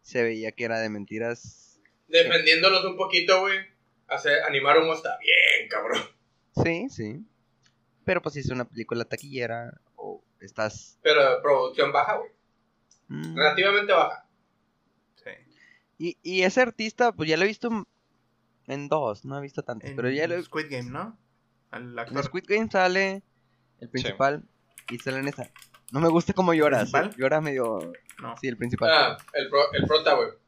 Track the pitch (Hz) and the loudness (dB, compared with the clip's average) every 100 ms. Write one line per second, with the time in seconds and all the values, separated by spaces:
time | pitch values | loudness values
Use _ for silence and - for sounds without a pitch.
0 | - 123 117 110 110 - 117 113 110 107 | -6 -2 -2 -2 -8 -6 -4 -4 -4 -6
1 | 98 110 117 120 - - _ _ _ _ | -10 -8 -6 -8 -14 -20 _ _ _ _
2 | _ 165 170 170 151 160 190 185 - - | _ 4 6 4 4 6 6 4 0 -4
3 | 180 180 170 185 190 190 190 _ _ _ | 0 0 4 4 4 -2 -6 _ _ _
4 | _ - 147 147 151 139 139 160 160 160 | _ -4 2 2 2 0 4 4 4 -2
5 | 147 - - 170 170 - - - - - | -6 -4 2 4 4 2 -2 -6 -2 -4
6 | - _ _ _ _ - 170 165 262 - | -6 _ _ _ _ -2 -2 -2 -6 -8
7 | 107 139 220 _ _ _ _ _ _ _ | -10 -10 -16 _ _ _ _ _ _ _
8 | - 180 156 147 131 127 120 113 107 117 | -2 -2 -2 -6 -6 -6 -6 -10 -6 -6
9 | 113 120 143 131 120 117 117 - _ - | -6 -8 -10 -8 -6 -6 -10 -16 _ -16
10 | 101 87 _ _ 95 - 107 - - _ | -14 -14 _ _ -14 -4 -4 -4 -20 _
11 | 156 147 135 127 147 135 127 - 143 143 | 4 6 6 4 2 2 2 0 2 2
12 | - - - _ _ _ _ _ _ _ | 0 -2 -6 _ _ _ _ _ _ _
13 | _ 147 165 160 151 180 196 202 196 170 | _ -12 -8 0 0 2 2 0 2 2
14 | 143 - _ _ _ _ _ _ _ _ | 2 -4 _ _ _ _ _ _ _ _
15 | _ _ - - _ _ _ _ _ _ | _ _ -20 -20 _ _ _ _ _ _
16 | 165 - 170 185 185 254 247 - 220 - | -10 -10 -6 0 2 2 0 -2 -8 0
17 | 240 180 156 160 196 214 240 220 - _ | 0 0 -2 2 2 0 -4 -4 -8 _
18 | _ _ _ _ _ _ - 139 143 156 | _ _ _ _ _ _ -10 -10 -2 -2
19 | 127 104 135 139 139 - - 113 139 135 | -2 -6 -10 -12 -10 -12 -10 -12 -10 -6
20 | 123 135 165 175 165 160 151 131 123 143 | -4 -2 -4 -6 -6 -8 -8 -10 -8 -10
21 | 208 - _ _ _ _ _ 117 123 120 | -12 -16 _ _ _ _ _ -16 -12 -10
22 | 120 135 143 185 - 208 226 196 185 185 | -6 -6 -6 -8 -2 -2 0 2 2 2
23 | 190 196 _ _ _ _ _ _ 120 131 | -2 -4 _ _ _ _ _ _ -8 -6
24 | 120 98 135 151 - _ _ - - 117 | -6 0 0 0 -10 _ _ -20 -14 -10
25 | - 135 139 139 123 - - _ - 135 | -6 -4 -6 -8 -16 -16 -20 _ -8 0
26 | 165 165 170 190 180 165 151 127 117 135 | 4 4 2 2 2 4 4 4 2 0
27 | 196 123 135 156 156 135 117 104 80 - | -2 -2 0 0 0 -2 -2 -4 -8 -16
28 | - - 120 117 131 117 120 123 120 156 | -20 -16 -14 -8 -8 -6 -6 0 4 4
29 | 127 - - 147 135 143 147 - - 156 | 2 -2 -8 -6 0 2 2 0 2 2
30 | 156 131 113 - | 4 2 0 -6